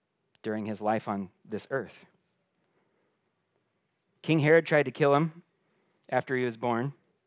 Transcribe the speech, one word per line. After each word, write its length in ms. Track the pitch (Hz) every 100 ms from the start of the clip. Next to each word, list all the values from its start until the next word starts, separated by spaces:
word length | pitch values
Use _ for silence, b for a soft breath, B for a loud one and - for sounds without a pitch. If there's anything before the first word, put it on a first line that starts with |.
| _ _ _ _
during 240 | 113 107 107
his 140 | 101
life 260 | 107 110 -
on 220 | 98 92 _ -
this 200 | 104 -
earth. 240 | 135 117 - - _ _ _ _ _ _ _ _ _ _ _ _ _ _ _ _ _ _ _ _ _
King 200 | - 160
Herod 260 | 147 165 156
tried 200 | 151 131
to 40 |
kill 240 | - 147
him 280 | 143 160 165 - _ _ _ _ _ -
after 280 | 127 - 127
he 80 |
was 120 | 123 113
born. 360 | 123 117 135 - _ _